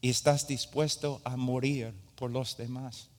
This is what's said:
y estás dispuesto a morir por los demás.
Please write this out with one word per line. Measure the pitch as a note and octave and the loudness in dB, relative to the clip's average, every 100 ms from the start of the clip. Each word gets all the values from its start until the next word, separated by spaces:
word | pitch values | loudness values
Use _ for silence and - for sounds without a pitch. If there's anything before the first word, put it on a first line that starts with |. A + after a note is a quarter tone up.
y | B2 | 2
estás | A#2+ - C#3+ - | 4 6 4 2
dispuesto | C3 - C3 D3+ - D3 C3+ | -2 -2 0 0 0 -2 -2
a | - B2+ | -4 -2
morir | B2+ B2+ C3+ C#3 A2+ G2 - | 0 2 2 0 -2 -8 -16
por | - B2 | -6 -2
los | A#2+ B2+ - | -2 -4 -6
demás. | A#2 B2+ C3 A2 - | -6 -6 -8 -12 -18